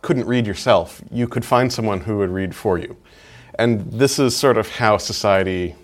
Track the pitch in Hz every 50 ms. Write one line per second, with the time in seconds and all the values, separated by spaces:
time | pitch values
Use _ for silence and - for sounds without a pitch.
0 | - - - 127 107 90 123 123 117 104 95 - - 127 110 92 85 - - -
1 | - - - 117 120 117 - - 120 - 135 123 127 123 - - 113 107 101 92
2 | 82 113 107 104 98 90 92 95 95 90 82 - - 110 92 87 - - - _
3 | _ _ _ - - - - - - - - - 117 120 117 104 92 - 104 113
4 | 135 139 - - 139 123 117 - - 135 117 110 107 - - - 123 110 107 101
5 | - - 101 - - 104 98 95 95 95 92 90 90 85 82 -